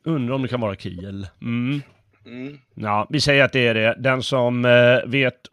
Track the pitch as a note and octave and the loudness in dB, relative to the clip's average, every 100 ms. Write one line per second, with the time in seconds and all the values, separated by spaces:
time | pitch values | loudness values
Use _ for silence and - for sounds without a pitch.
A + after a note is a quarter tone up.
0 | D#3 D#3 A#2+ C3+ B2+ B2 A2 F#2+ G2 F2+ | -6 -4 -4 -4 -4 -4 -4 -6 -10 -12
1 | G2 G2 F#2+ _ A#2 A#2 B2 C#3+ - _ | -12 -12 -14 _ -6 -4 -4 -4 -8 _
2 | _ _ A#2+ A#2+ C3+ D3 _ - G#2+ G#2 | _ _ -20 -16 -14 -16 _ -8 -4 -2
3 | G#2+ D3 D3 C#3 B2+ C3+ A#2+ A2 A2 A#2 | -2 -2 2 4 4 2 0 2 0 0
4 | C3 C3 A#2+ C3 A#2+ B2 B2 A#2+ B2 B2 | -2 -2 -2 -2 0 2 4 6 6 4
5 | - C3+ B2+ - - | 2 0 -2 -2 -14